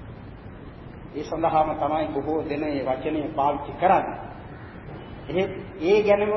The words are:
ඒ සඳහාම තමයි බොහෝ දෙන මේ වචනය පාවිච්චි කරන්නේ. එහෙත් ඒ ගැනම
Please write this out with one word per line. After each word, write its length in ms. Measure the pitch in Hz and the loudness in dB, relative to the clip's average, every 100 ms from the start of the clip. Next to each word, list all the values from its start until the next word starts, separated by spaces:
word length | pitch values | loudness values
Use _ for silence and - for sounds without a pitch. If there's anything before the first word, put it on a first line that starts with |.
| - - - - - - - - - - - | -14 -14 -14 -14 -14 -14 -16 -14 -14 -14 -10
ඒ 120 | 143 | -8
සඳහාම 460 | - 160 165 156 156 | -6 0 4 4 4
තමයි 360 | 151 143 156 147 | 2 0 2 0
බොහෝ 320 | 139 139 156 | -2 0 0
දෙන 180 | 139 143 | 0 -2
මේ 240 | 156 139 127 | 0 0 0
වචනය 360 | 131 156 156 139 | 0 0 -2 -2
පාවිච්චි 420 | 139 139 143 - | 2 2 2 -4
කරන්නේ. 460 | - 180 165 - - - - - - - - - - - - - | 2 6 6 4 -6 -10 -12 -14 -14 -14 -14 -14 -14 -14 -12 -4
එහෙත් 260 | 165 190 - - - | 0 0 -4 -10 -2
ඒ 180 | 160 214 | 4 6
ගැනම 300 | 202 202 208 | 6 6 4